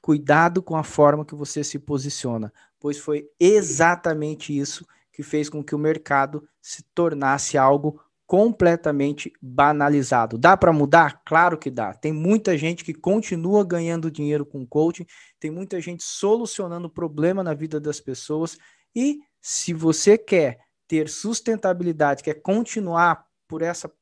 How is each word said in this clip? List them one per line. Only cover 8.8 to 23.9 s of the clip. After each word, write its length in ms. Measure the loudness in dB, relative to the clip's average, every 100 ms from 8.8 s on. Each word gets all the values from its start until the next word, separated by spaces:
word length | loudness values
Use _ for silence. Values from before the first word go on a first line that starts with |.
| 0 0 -2 -4 -12 _
banalizado. 960 | -8 4 4 4 2 2 2 0 0 4
Dá 180 | 6 6
pra 160 | 6
mudar? 520 | 4 6 6 4 0 0
Claro 320 | 2 2 0
que 140 | -8
dá. 240 | -6 -6 -6
Tem 180 | -6
muita 420 | -2 0 2 2 0
gente 300 | -2 -6 -10
que 80 |
continua 720 | -6 -2 -2 -2 -6 0 0 2
ganhando 460 | -2 -4 -4 -6
dinheiro 340 | -6 -4 -2 -4
com 180 | -12 -4
coaching, 360 | 0 0 -2 -16 -20 _ _
tem 100 | -12
muita 320 | -12 -10 -10
gente 220 | -10 -12
solucionando 840 | -14 -6 0 0 -2 -8 -8 -8 -12
problema 560 | -8 -8 -2 0 0
na 120 | -4 -6
vida 240 | -6 -6
das 200 | -6 -8
pessoas 560 | -10 -12 -8 -6 -6 -10 _ _ _ -4
e 240 | -2 -4 _ _
se 320 | -10 -8 -6
você 420 | -2 0 2 4 4
quer 440 | 4 0 0 -4 _ _ _
ter 220 | -2 -2
sustentabilidade, 1120 | -6 -6 -6 -4 -2 0 -2 -2 0 0 0
quer 140 | -4 -6
continuar 880 | -2 -2 -2 -6 -4 2 2 2 _ _ _
por 160 | -6
essa 280 | -6 -6 -12